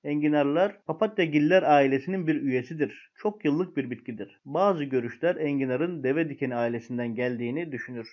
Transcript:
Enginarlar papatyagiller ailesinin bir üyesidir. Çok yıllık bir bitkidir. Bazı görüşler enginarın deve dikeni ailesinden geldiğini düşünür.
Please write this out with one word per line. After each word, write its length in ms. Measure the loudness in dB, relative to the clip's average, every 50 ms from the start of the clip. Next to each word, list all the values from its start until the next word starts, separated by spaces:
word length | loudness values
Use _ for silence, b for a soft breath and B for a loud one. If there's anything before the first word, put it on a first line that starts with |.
| -4
Enginarlar 800 | -2 -2 0 2 2 4 4 2 2 2 2 2 0 -2 -8 _
papatyagiller 760 | -8 -2 -2 -2 -2 0 0 0 2 4 2 4 6 4 4 6
ailesinin 640 | 6 6 6 6 6 2 0 0 -2 -4 -2 0
bir 80 | 0 0
üyesidir. 760 | 0 0 0 0 0 -2 -4 -2 -2 -2 -2 -2 -14 -20 _ _
Çok 300 | -4 -4 -4 -4 0 0
yıllık 320 | 0 0 0 -2 -2 -2
bir 120 | -4 -4 -4
bitkidir. 500 | -8 -10 -10 -12 -10 -10 -12 -12 _ _ _
Bazı 380 | -6 0 2 2 2 2 0 -2
görüşler 520 | 0 0 -2 -2 -2 -6 -2 -2 -2 0
enginarın 680 | 0 -2 -2 0 0 0 0 0 0 -2 -2 -4 -2 -2
deve 260 | 0 0 0 0 -2
dikeni 260 | -2 -4 -4 -2 0
ailesinden 600 | 0 0 0 -2 -4 -6 -6 -6 -4 -4 -4 -2
geldiğini 560 | -2 -2 -2 -2 -4 -4 -4 -4 -6 -6 -6
düşünür. 360 | -8 -10 -10 -10 -10 -12 -12 -14